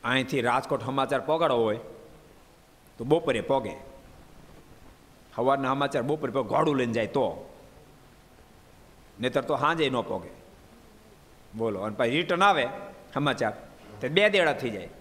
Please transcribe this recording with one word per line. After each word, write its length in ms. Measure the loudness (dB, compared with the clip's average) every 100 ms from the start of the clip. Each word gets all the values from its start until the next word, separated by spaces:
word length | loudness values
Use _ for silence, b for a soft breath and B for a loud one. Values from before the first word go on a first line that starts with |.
અહીંથી 380 | 2 0 0 0
રાજકોટ 440 | 2 2 0 -4 -2
સમાચાર 340 | -2 0 0
પોગાડવો 440 | 0 2 2 4
હોય 160 | 2 0 -6 -18 -20 -20 -20 -20 -20 -20 -20 -20 -20 -12
તો 60 |
બપોરે 380 | 2 2 4 -2
પોગે, 300 | 2 0 0 -10 -16 -20 -20 -20 -20 -20 -20 -20 -20 -20 -20 -20 -20 -20 -14 -2
સવારના 340 | 2 2 0
સમાચાર 320 | 0 0 0
બપોરે 300 | -2 -2 -2
પોગે, 180 | -2 0
ઘોડું 260 | 0 2 2
લઈને 180 | 0
જાય 140 | 0 -2
તો, 460 | 0 -2 -4 -14 -20 -20 -20 -20 -20 -20 -20 -20 -20 -20 -20 -20 -20 -20 -20 -20 -4
નહીતર 220 | -2 -2
તો 160 | -2 0
સાંજે 320 | 0 2 0
ન 120 | 0
પોગે. 280 | -2 -6 -8 -20 -20 -20 -20 -20 -20 -20 -20 -20 -20 -20 -18 -4
બોલો, 220 | -4 -2
અને 160 | -6 0
પછી 140 | 0
return 340 | 0 0 2
આવે 240 | 4 4 0 -4 -14 -18 -8
સમાચાર 400 | -2 -2 0 -2 -2 -16 -20 -20 -8
તો 60 | -2
બે 220 | 2 4
દેડા 240 | 4 2
થઈ 160 | 2 -4
જાય. 200 | -6 -12 -16